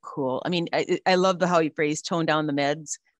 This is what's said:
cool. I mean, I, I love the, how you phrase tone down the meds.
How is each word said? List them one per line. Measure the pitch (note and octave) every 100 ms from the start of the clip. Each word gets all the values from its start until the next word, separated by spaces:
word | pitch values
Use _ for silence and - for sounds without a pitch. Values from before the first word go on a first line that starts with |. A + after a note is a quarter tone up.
cool. | - - C3 C3 -
I |
mean, | F3 E3+
I, | D3+ - F3+ -
I | F#3
love | F#3+ F3+
the, | F3
how | F3
you | D#3 -
phrase | D3+ D3+
tone | - E3+ E3
down | D#3 D3+
the |
meds. | C#3+ C#3+ D#3 D3 - _ _